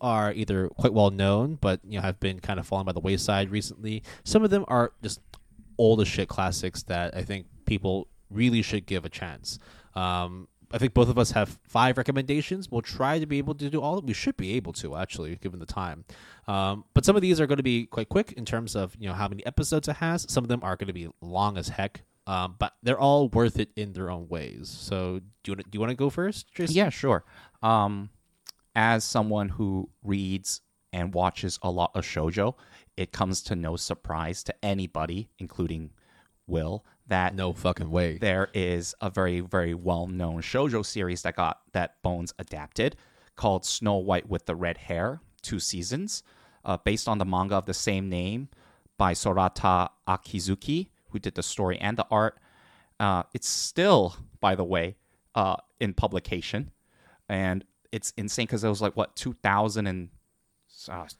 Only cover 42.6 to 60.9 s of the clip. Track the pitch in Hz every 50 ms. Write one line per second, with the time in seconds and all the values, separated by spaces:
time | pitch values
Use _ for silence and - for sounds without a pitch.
42.6 | 76 - - - 113 151 - - - _ _ _ _ _ _ - 113 104 95 90
43.6 | - - - - 110 104 101 95 92 98 92 87 - - 95 85 - - 82 85
44.6 | 90 85 85 - - - 87 85 92 120 147 165 - - _ _ - - 113 90
45.6 | - - - 87 87 92 123 156 202 220 - - - _ _ _ _ _ _ _
46.6 | - 98 92 - - 98 107 110 - 117 107 104 92 95 92 90 95 98 101 95
47.6 | 92 95 90 - - 113 98 95 98 95 90 87 90 95 110 123 139 - - _
48.6 | _ _ _ _ _ _ _ - 98 92 85 - - 107 90 95 92 90 - -
49.6 | - 95 92 90 90 - _ _ - 92 95 - - - - 92 85 95 98 -
50.6 | - 143 151 175 185 - _ _ _ - - 104 - - - - - - - -
51.6 | 98 92 92 - - 104 117 117 - - 110 107 110 107 - _ _ _ _ _
52.6 | _ _ _ _ _ _ _ - 104 101 92 87 - _ - 117 - - - -
53.6 | - - - 165 180 202 180 120 95 87 - - - - - - 104 98 95 95
54.6 | 90 87 92 85 85 92 104 _ _ _ _ _ _ _ - 113 98 95 90 -
55.6 | - _ _ - 123 101 92 - - 98 98 87 - - 92 90 - - - 110
56.6 | 143 - - _ _ _ _ _ _ _ _ _ _ - 101 95 95 92 92 98
57.6 | - _ _ _ _ - - 110 - - - - 101 104 - 127 117 - 117 104
58.6 | 110 110 101 98 107 98 - 113 101 - - - - 131 117 - - 101 98 101
59.6 | 107 107 101 110 101 98 90 92 87 85 - - _ _ _ _ _ _ _ _
60.6 | _ _ - - - -